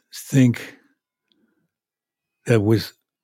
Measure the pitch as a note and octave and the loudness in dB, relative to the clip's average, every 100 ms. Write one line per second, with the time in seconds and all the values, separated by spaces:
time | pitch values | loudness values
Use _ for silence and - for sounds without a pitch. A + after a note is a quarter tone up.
0 | _ - - C#3 B2+ A2 - - _ _ | _ -20 -2 2 2 0 -8 -20 _ _
1 | _ _ _ _ _ _ _ _ _ _ | _ _ _ _ _ _ _ _ _ _
2 | _ _ _ _ - A#2 G2+ A2 - - | _ _ _ _ -2 0 2 0 -2 -16
3 | _ _ | _ _